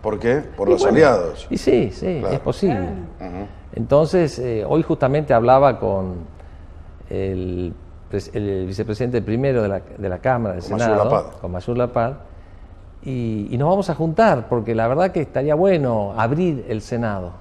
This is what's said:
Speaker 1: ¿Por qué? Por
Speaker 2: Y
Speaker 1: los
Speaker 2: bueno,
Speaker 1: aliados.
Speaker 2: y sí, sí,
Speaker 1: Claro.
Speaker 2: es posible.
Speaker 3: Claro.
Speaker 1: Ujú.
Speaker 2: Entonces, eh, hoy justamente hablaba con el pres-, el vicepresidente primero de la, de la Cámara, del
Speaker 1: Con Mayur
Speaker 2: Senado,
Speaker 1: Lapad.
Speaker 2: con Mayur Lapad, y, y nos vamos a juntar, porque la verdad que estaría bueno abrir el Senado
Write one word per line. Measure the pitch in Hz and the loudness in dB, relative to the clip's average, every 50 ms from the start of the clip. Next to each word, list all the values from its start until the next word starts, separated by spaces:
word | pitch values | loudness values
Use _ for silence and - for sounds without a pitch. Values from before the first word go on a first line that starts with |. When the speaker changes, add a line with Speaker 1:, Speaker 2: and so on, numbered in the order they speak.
| - | -2
Speaker 1:
¿Por | 107 104 98 | -4 -4 0
qué? | - 117 127 151 147 - - | 0 2 0 0 -2 -6 -6
Por | - 101 | -2 2
Speaker 2:
Y | - 359 | 4 4
Speaker 1:
los | - | 4
Speaker 2:
bueno, | 392 403 113 | 4 4 8
Speaker 1:
aliados. | 135 160 139 117 98 87 80 73 - - - | 8 8 8 6 4 2 -2 -6 -8 -8 -6
Speaker 2:
y | - | -6
sí, | - - - - - - 98 | -2 2 4 4 4 2 0
sí, | - - - 185 175 147 | -4 -4 -4 -4 -4 -2
Speaker 1:
Claro. | 92 95 90 | -2 -2 -4
Speaker 2:
es | 76 | -2
posible. | - - 131 - - 185 135 98 90 82 80 - 85 - - | -2 -4 -2 0 0 0 0 0 -4 -4 -6 -8 -10 -12 -14
Speaker 3:
Claro. | - 92 92 87 | -14 -12 -10 -10
Speaker 1:
Ujú. | 92 104 104 - - - - - | -10 -10 -10 -12 -18 -18 -12 -8
Speaker 2:
Entonces, | - 117 117 139 147 160 151 - 180 170 143 - | -8 0 4 4 4 4 4 4 2 2 2 -2
eh, | - 123 123 117 110 101 | -4 -4 -2 -2 -2 -2
hoy | - - 160 156 | 0 0 0 2
justamente | - 165 - 143 127 139 151 151 - 135 | 0 0 0 2 2 2 0 2 4 4
hablaba | 117 113 120 127 135 143 139 117 98 | 4 6 6 6 8 8 4 4 2
con | 107 101 98 95 95 92 90 87 82 - - - - - - - - - - - - - - - - - | -2 -2 0 -2 -2 -4 -6 -8 -12 -14 -16 -20 -20 -20 -18 -18 -18 -18 -18 -18 -18 -18 -18 -18 -12 -8
el | - 92 95 95 95 92 92 92 90 90 90 85 78 - - - - - - - | -6 -4 -4 -4 -4 -4 -4 -4 -4 -4 -4 -6 -8 -10 -16 -20 -20 -20 -14 -6
pres-, | - 101 - - - | -6 -6 -6 -6 -6
el | 113 104 101 98 95 92 | -4 -4 -2 -4 -4 -4
vicepresidente | 92 95 95 107 - 107 - 127 123 123 120 | -6 -4 -6 -4 -4 -4 -4 -4 -2 -2 -2
primero | 95 104 107 120 135 139 131 120 | -2 0 -2 0 0 0 2 2
de | 107 98 | 0 0
la, | 98 92 | -2 -4
de | 87 - - - 98 98 | -6 -10 -12 -8 -6 -6
la | 90 87 | -6 -2
Cámara, | - 131 127 120 117 101 90 | 0 0 0 0 0 -4 -4
del | 87 85 | -6 -6
Speaker 1:
Con | - 104 | -6 -2
Mayur | 110 117 | 0 2
Speaker 2:
Senado, | 113 107 104 101 | 2 4 2 4
Speaker 1:
Lapad. | 120 113 98 80 - - - | 4 2 0 0 -4 -12 -10
Speaker 2:
con | - 90 | -10 -8
Mayur | 90 90 - - 120 | -8 -6 -4 -4 -2
Lapad, | 123 123 120 - 123 117 120 - - - - - - - - - - - - - - - - - - - | 0 -2 0 0 0 -2 -2 -4 -8 -14 -18 -20 -20 -20 -20 -20 -20 -20 -20 -20 -20 -20 -20 -20 -14 -10
y, | 139 131 123 120 113 110 107 104 - | -6 -4 -4 -2 -2 -2 -4 -4 -4
y | - | -2
nos | 120 139 160 | 0 2 2
vamos | 185 202 190 - | 2 2 0 -2
a | 156 | -2
juntar, | 147 160 165 156 - 226 214 165 127 113 - | -2 -2 -2 2 4 4 4 4 2 0 -2
porque | 120 120 107 113 113 | -2 -2 0 0 0
la | 110 113 | 2 2
verdad | 117 131 156 185 190 | 2 2 2 2 0
que | - 175 | 0 -2
estaría | 143 - - 135 135 147 151 | -4 -2 -2 -2 0 2 2
bueno | 151 185 196 185 160 139 123 117 107 101 101 107 | 4 4 4 4 4 2 0 0 0 -2 -2 0
abrir | 113 110 117 143 160 185 175 151 127 - | 0 0 0 2 2 0 0 0 -2 -4
el | - 110 107 | -4 -6 -6
Senado | - - 123 117 117 110 104 98 90 87 87 - | -4 -4 -4 -2 -2 -2 -4 -4 -6 -10 -12 -14